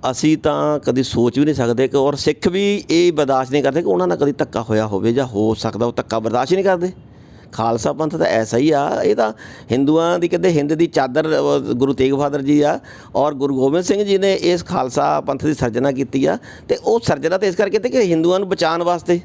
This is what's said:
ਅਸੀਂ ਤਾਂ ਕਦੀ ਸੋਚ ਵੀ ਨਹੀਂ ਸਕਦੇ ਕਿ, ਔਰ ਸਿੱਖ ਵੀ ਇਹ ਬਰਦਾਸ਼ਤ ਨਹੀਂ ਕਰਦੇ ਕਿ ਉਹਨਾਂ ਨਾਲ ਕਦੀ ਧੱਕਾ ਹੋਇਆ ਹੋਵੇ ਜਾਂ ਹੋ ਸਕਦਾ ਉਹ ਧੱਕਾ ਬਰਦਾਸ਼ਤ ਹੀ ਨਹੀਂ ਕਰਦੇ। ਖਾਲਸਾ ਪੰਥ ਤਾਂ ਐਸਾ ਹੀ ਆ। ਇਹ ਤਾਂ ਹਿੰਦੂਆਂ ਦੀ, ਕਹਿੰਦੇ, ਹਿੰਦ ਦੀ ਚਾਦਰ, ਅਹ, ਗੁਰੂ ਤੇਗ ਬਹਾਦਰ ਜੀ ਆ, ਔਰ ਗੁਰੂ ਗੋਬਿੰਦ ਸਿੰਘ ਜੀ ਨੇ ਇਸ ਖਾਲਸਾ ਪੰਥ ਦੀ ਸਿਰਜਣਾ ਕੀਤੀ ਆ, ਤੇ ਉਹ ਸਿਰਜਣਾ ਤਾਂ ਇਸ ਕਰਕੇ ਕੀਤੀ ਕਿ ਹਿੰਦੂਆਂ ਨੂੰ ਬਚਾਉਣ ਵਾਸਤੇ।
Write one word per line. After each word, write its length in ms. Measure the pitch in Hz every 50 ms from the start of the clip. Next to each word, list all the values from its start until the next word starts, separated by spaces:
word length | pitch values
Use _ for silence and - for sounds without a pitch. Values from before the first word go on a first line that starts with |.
| - 131
ਅਸੀਂ 280 | 127 - - 156 156 151
ਤਾਂ 400 | - 156 147 147 147 151 151 143
ਕਦੀ 240 | - - 123 127
ਸੋਚ 360 | 131 - - - 120 123 117 131
ਵੀ 60 | 147
ਨਹੀਂ 100 | 151 147
ਸਕਦੇ 340 | 135 123 117 120 113 131 127
ਕਿ, 80 | 131
ਔਰ 180 | 143 135 143 143
ਸਿੱਖ 340 | 135 - 151 151 - - 196
ਵੀ 360 | 175 190 202 202 208 202 - -
ਇਹ 220 | 156 170 175 175
ਬਰਦਾਸ਼ਤ 400 | 170 147 147 131 135 131 131 131
ਨਹੀਂ 100 | 131 147
ਕਰਦੇ 200 | 131 139 135 160
ਕਿ 60 | 180 190
ਉਹਨਾਂ 180 | 185 175 180
ਨਾਲ 100 | 180 175
ਕਦੀ 160 | - 135 139
ਧੱਕਾ 300 | 135 - 147 123 - 113
ਹੋਇਆ 240 | 113 - 110 107 110
ਹੋਵੇ 260 | 107 104 95 98 113
ਜਾਂ 140 | 117 135 135
ਹੋ 280 | 123 107 98 107 110 110
ਸਕਦਾ 320 | - - 113 90 101 120
ਉਹ 60 | 120
ਧੱਕਾ 260 | 117 - 120 - 110 113
ਬਰਦਾਸ਼ਤ 340 | 110 113 107 120 127 131
ਹੀ 40 | 180
ਨਹੀਂ 80 | 190 185
ਕਰਦੇ। 280 | 196 185 175 175 185 185 - - - - - - - - - - -
ਖਾਲਸਾ 400 | - - 110 117 117 131 - -
ਪੰਥ 240 | 147 - 160 151 151
ਤਾਂ 100 | 160 165
ਐਸਾ 320 | - 95 113 113 110 - 117
ਹੀ 120 | 143 156
ਆ। 300 | 156 139 143 160 214 - -
ਇਹ 120 | 220 214
ਤਾਂ 160 | 240 - - 220 - - - - - - -
ਹਿੰਦੂਆਂ 460 | 110 127 139 139 156 160 165 170 175 180
ਦੀ, 100 | 175 170
ਕਹਿੰਦੇ, 200 | 175 175 175 185
ਹਿੰਦ 260 | 170 147 143 147 160
ਦੀ 120 | 156 170
ਚਾਦਰ, 500 | 170 - 156 135 131 123 156 156 160 156
ਅਹ, 380 | 143 143 143 143 143 127 110 120
ਗੁਰੂ 180 | 120 135 135
ਤੇਗ 200 | 135 131 131 135
ਬਹਾਦਰ 300 | 139 135 147 143 143 143
ਜੀ 180 | 135 135 147 147
ਆ, 200 | 147 143 165 - - - - - - - -
ਔਰ 200 | - 135 151 147
ਗੁਰੂ 220 | 131 135 143 139
ਗੋਬਿੰਦ 280 | 127 127 139 147 175 185
ਸਿੰਘ 200 | 180 202 202 208
ਜੀ 140 | 202 196 190
ਨੇ 160 | 190 196 190
ਇਸ 300 | - - 170 180 175 175
ਖਾਲਸਾ 560 | - 180 175 131 131 127 143 143 151 151 151
ਪੰਥ 240 | 135 135 135 135 135
ਦੀ 100 | 151 -
ਸਿਰਜਣਾ 380 | - 135 120 107 117 117 143
ਕੀਤੀ 340 | 135 127 143 120 - 139 135
ਆ, 120 | 151 170 240 - - - - - -
ਤੇ 80 | - - -
ਉਹ 160 | - 220 233
ਸਿਰਜਣਾ 380 | - - 165 139 135 160 180 190
ਤਾਂ 100 | 202 196
ਇਸ 80 | 175
ਕਰਕੇ 140 | 175 208 190
ਕੀਤੀ 180 | 156 214 202 254
ਕਿ 100 | 247 254
ਹਿੰਦੂਆਂ 400 | 220 180 165 160 160 170 180 190
ਨੂੰ 100 | 202 185
ਬਚਾਉਣ 340 | 175 160 175 156 165 170
ਵਾਸਤੇ। 380 | 170 175 175 170 165 - 175 175 180